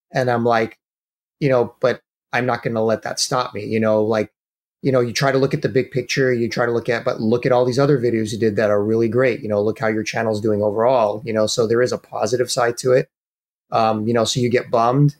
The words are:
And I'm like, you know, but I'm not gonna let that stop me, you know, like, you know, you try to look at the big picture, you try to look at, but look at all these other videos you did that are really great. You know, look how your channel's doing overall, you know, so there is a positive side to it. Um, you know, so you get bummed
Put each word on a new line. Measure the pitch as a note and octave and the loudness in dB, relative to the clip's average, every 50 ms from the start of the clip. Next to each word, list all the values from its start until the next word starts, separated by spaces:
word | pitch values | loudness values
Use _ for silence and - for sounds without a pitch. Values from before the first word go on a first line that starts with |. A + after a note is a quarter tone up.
| _ _ | _ _
And | - C#3 B2+ B2 | -4 -2 0 0
I'm | A#2+ A#2 A#2 | 0 2 2
like, | A#2+ A#2 A2+ A2+ A2 - _ _ _ _ _ _ _ _ _ _ _ _ _ | 2 2 2 0 -2 -4 _ _ _ _ _ _ _ _ _ _ _ _ _
you | D#3+ C#3 | 0 2
know, | C3 B2 A#2+ G#2+ - _ | 2 2 2 0 -2 _
but | - B2 A2+ - _ _ _ _ _ _ - | 0 0 0 -2 _ _ _ _ _ _ -4
I'm | B2 B2 | -2 -2
not | B2 A#2 A#2 | 0 -2 -2
gonna | - B2 A2+ A2 A2 | -4 -4 -2 0 0
let | A2+ A2 G#2+ - | 0 0 -2 -2
that | - - - | -8 -6 -6
stop | - - - B2+ B2 - - | -4 -2 -2 -2 -2 -4 -6
me, | G#2 G#2 | -10 -8
you | A2 A2 A2 | -4 -2 0
know, | A2 A2 G#2+ G#2+ G#2+ | 2 2 2 2 2
like, | G#2+ A2+ A2 G#2+ - - _ _ _ _ _ _ _ _ _ - | 2 0 -2 -2 -4 -8 _ _ _ _ _ _ _ _ _ -2
you | C#3 | 0
know, | B2+ C3 | 2 2
you | A#2+ A#2+ | 0 0
try | A2 - C#3+ C#3 | -2 0 0 2
to | C3 C3+ | 2 2
look | C3 C#3 - | 0 0 -2
at | D3+ - | -2 -4
the | B2+ | -2
big | G#2 C3 B2 - | -2 -2 -2 -2
picture, | - B2+ B2 - - D3 C3+ B2+ | -4 -6 -6 -4 -2 0 0 0
you | B2+ A#2 A#2 A2+ | 0 0 -2 -2
try | - - B2 A#2 | -2 -2 -2 0
to | |
look | A#2+ A#2 A#2 - | 0 -2 -2 -2
at, | A#2+ A2+ - | -4 -2 -2
but | B2+ A#2+ - | -4 -4 -2
look | A#2 A2 A#2 A#2+ - C3+ | 0 0 0 0 2 2
at | |
all | B2 B2 B2 | 2 2 2
these | B2 A#2+ B2 | 2 2 2
other | C#3 C#3+ D3 B2+ | 2 2 2 2
videos | A2+ A#2+ A2 A2+ A2 G#2 | 2 0 0 0 -2 -4
you | A2+ G2+ | -2 0
did | A2+ A2 G2+ G#2 | 0 0 0 2
that | A2 G#2 | 0 2
are | G#2 G#2 G2+ | 2 2 2
really | G#2+ A2+ A2+ A#2 A2+ | 0 0 0 0 0
great. | G#2 B2 C3 B2+ A2+ - | 2 2 2 2 0 -2
You | - G#2+ | -4 -2
know, | G#2 G#2 | 0 0
look | G#2 A2 G#2 - | 0 0 -2 -2
how | A2+ A2 | -2 -2
your | A2 G#2+ A2 | -2 -2 -4
channel's | - - A#2+ A2+ A2+ A2 G#2 | -4 -4 -4 -2 -2 -2 0
doing | G#2 A2+ G#2+ G2+ | 0 0 0 2
overall, | G#2 G#2 G2+ A2+ A2+ B2 C3 B2 A2 G#2 G#2 A2 - | 0 0 0 2 2 2 4 4 2 0 -2 -4 -6
you | A#2 A2 | -4 -2
know, | A2 G#2+ G#2+ | 0 0 0
so | - - A#2 | 0 -2 0
there | G#2+ A#2 A#2 | 0 2 2
is | B2+ B2 | 2 0
a | A#2 G#2 | -2 -6
positive | - - - A2+ A2+ G#2 A#2+ A#2+ B2+ A#2+ | -8 -10 -6 -4 -2 -2 0 -2 -2 -2
side | - C3+ A#2+ A#2 A#2+ - | -2 -2 -2 -2 -2 -2
to | - C3 | 0 2
it. | B2+ C3+ D3+ - _ _ _ _ _ _ _ _ _ _ _ _ | 2 2 0 -2 _ _ _ _ _ _ _ _ _ _ _ _
Um, | - A#2+ A2+ A2 A2 G#2+ G#2+ A2 | -2 0 0 2 0 0 -2 0
you | A#2+ | 0
know, | A#2 A2+ | 0 0
so | A2 - C3+ | 0 0 -2
you | A#2+ A#2+ | 0 0
get | A2 B2 - - | 0 0 -2 0
bummed | - A#2 A2+ A#2+ B2+ C#3 D3 D3 - - | 0 0 2 2 4 4 2 2 2 -2